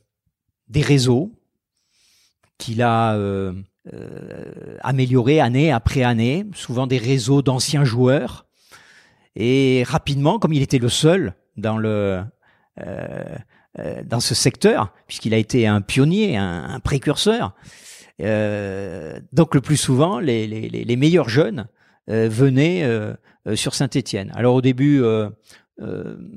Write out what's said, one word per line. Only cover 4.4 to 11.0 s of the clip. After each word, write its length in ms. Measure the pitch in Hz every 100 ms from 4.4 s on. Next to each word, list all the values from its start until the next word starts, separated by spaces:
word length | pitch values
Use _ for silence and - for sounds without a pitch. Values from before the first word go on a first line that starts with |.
| - - - 53
améliorés 580 | - 135 127 127 117 156
année 320 | 120 127 160
après 300 | 117 - 143
année, 440 | 123 117 117 165 208
souvent 340 | - - 123 131
des 100 | 131
réseaux 440 | 117 135 113 139
d'anciens 420 | - 127 - 147
joueurs. 640 | 139 117 127 147 120 - _ _ _ - _ _ _ _ _ -
Et 480 | 117 135 135 127 123
rapidement, 540 | 165 - 139 147 214
comme 140 | 160
il 100 | 151
était 160 | 135 131
le 100 | 120
seul 460 | -